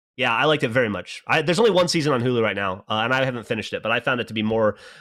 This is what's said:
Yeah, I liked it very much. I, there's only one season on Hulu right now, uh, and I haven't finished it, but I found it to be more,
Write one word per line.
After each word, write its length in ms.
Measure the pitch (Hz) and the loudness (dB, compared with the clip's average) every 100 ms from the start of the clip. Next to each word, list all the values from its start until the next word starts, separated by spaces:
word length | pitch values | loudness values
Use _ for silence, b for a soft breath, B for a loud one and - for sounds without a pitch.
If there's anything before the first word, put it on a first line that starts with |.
| _ - | _ -4
Yeah, 180 | 123 | -2
I 100 | 113 | 2
liked 180 | 147 147 | 2 2
it 60 | 131 | 2
very 180 | 123 113 | 0 0
much. 340 | 92 - - - | -2 -8 -16 -2
I, 160 | 147 | 0
there's 160 | 151 175 | 0 2
only 120 | 233 | 4
one 180 | 180 175 | 4 2
season 260 | 170 147 | 0 0
on 80 | 127 | 0
Hulu 200 | 127 120 | 0 2
right 140 | 110 98 | 0 0
now, 280 | 98 98 - | -4 -6 -4
uh, 140 | 110 | -2
and 80 | 117 | 0
I 100 | 131 | 0
haven't 200 | 131 120 104 | 0 -4 -6
finished 280 | 110 - | -6 -4
it, 80 | - | -6
but 100 | 135 | -2
I 80 | 120 | -2
found 180 | 139 123 | 0 -4
it 100 | 107 | -4
to 60 | |
be 80 | 110 | -2
more, 340 | 107 110 107 101 B B | 0 2 2 0 B B